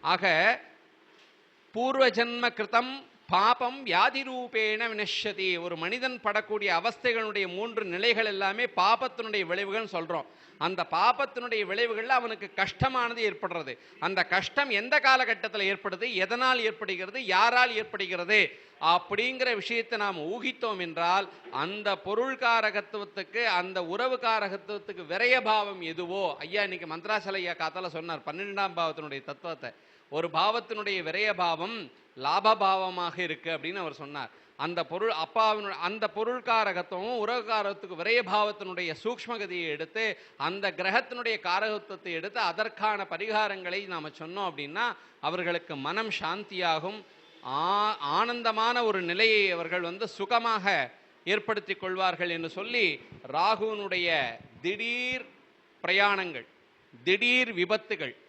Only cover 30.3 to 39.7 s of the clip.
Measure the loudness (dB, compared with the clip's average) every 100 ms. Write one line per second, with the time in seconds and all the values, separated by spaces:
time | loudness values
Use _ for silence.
30.3 | 2 2 2 -2 -6 -2 -2 -2 0 0
31.3 | 2 0 0 -4 -8 -10 -16 _ -6 0
32.3 | 4 4 4 4 2 0 -2 -6 -4 -6
33.3 | -6 -6 -6 -6 -6 -8 -8 -12 -10 -10
34.3 | -14 _ -6 -4 -2 -4 -2 -2 -2 -2
35.3 | 2 4 2 -2 -4 -4 -2 -4 -2 -2
36.3 | -2 2 2 2 -2 -4 -6 -4 -2 -2
37.3 | -2 0 0 0 -4 -10 -6 2 2 4
38.3 | 2 2 -2 -8 -4 -4 -4 -4 -6 -6
39.3 | -6 -6 -4 -4